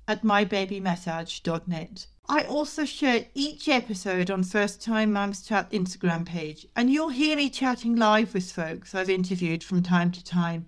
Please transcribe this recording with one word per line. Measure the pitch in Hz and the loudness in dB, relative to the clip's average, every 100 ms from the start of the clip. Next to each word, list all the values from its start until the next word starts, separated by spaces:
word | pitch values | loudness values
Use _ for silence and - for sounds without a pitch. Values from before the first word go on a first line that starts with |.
| - | -6
at | 214 | 0
my | 220 202 | 2 4
baby | 202 202 190 202 | 2 0 -2 -2
massage | 190 175 175 165 165 - | -2 -2 -4 -6 -8 -6
dot | - 165 175 | -4 -4 -4
net. | 170 160 - - - - | -6 -6 -14 -20 -14 -2
I | 294 | 0
also | - 294 294 - | 0 -2 -2 -2
share | 285 - 277 233 - | -4 0 2 2 0
each | - 285 302 - | -4 -4 -4 0
episode | 262 247 196 202 185 180 | 2 0 -6 -2 0 0
on | 190 | 0
First | 185 208 202 202 | 0 2 0 -2
Time | - 220 214 | -2 0 2
Mums | 202 202 196 | 2 0 -4
Chat | - 208 180 | -2 -2 0
Instagram | 214 185 - 180 165 | -2 -2 0 0 0
page, | 170 170 151 156 - - | -2 -6 -8 -10 -8 0
and | 240 | 2
you'll | 285 320 | 4 2
hear | 247 302 302 | 0 2 2
me | 277 | 0
chatting | - 262 247 233 233 | 0 0 0 0 4
live | 214 214 220 | 6 6 4
with | 196 180 | 0 -4
folks | - 160 165 - | -6 -6 -8 -8
I've | 190 185 | -4 0
interviewed | 190 185 185 170 165 | 2 0 -2 -2 -4
from | - 180 | 0 0
time | 175 180 175 | 4 4 2
to | 175 | 0
time. | - 175 170 165 | -4 -2 0 -4